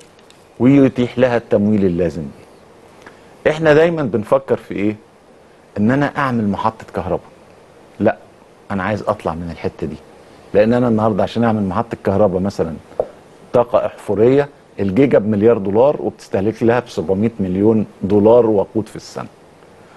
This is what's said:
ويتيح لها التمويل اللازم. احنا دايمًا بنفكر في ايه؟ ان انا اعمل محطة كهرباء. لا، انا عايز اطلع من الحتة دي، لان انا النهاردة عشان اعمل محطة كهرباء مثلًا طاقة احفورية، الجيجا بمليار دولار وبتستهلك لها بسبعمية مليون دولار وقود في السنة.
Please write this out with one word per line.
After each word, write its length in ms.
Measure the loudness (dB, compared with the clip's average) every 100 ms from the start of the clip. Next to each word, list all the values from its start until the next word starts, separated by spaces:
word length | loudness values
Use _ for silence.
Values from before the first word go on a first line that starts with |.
| -20 _ -20 -20 _ 0
ويتيح 580 | 4 6 4 2 -4 0
لها 180 | 2 0
التمويل 480 | 0 0 2 2
اللازم. 380 | 0 0 -2 -4 -12 -16 -20 -20 -20 -20 -20 -20 -20 -20 -20 -4 -4
احنا 260 | 0 4
دايمًا 280 | 4 4 0
بنفكر 540 | -2 -4 0 -2 0 -4
في 180 | -4
ايه؟ 220 | -4 -4 -4 -12 _ _ -20 -20 -20 -12 -2
ان 120 | 0
انا 220 | 2 0 -2
اعمل 300 | -4 -2 -2
محطة 360 | -2 -4 -6 -10
كهرباء. 260 | -8 -4 -6 -8 -20 -20 -20 -20 -20 -18 -2
لا، 160 | -2 -2 -12 _ _ _ -10
انا 120 | -6
عايز 200 | -4 -4
اطلع 320 | -4 -4 -6
من 140 | -6 -10
الحتة 360 | -8 -10 -8 -12
دي، 100 | -12 -18 -20 -20 -20 -2
لان 180 | 2 2
انا 160 | 2 0
النهاردة 340 | 0 0 0
عشان 220 | -2 0
اعمل 180 | 0 0
محطة 340 | -2 -4 -6 -6
كهرباء 360 | -2 2 2 0
مثلًا 340 | -4 -4 -6 -6 -14 -10 -10 -10 -20 -20 -2
طاقة 340 | 0 2 0 -2
احفورية، 640 | -8 -6 2 4 2 0 -8 _ -8
الجيجا 380 | -2 2 2 2
بمليار 400 | 0 2 2 2
دولار 380 | 0 2 2 0
وبتستهلك 600 | -6 -10 -8 -4 -4 0
لها 180 | 0 0
بسبعمية 500 | -4 -8 -4 -2 -2 -4
مليون 460 | -4 0 2 2 -2 -8
دولار 440 | -2 2 4 4 4
وقود 420 | 0 -2 -6 -8
في 80 | -12
السنة. 300 | -16 -14 -14 -18 -20 -20 -20 -20 -20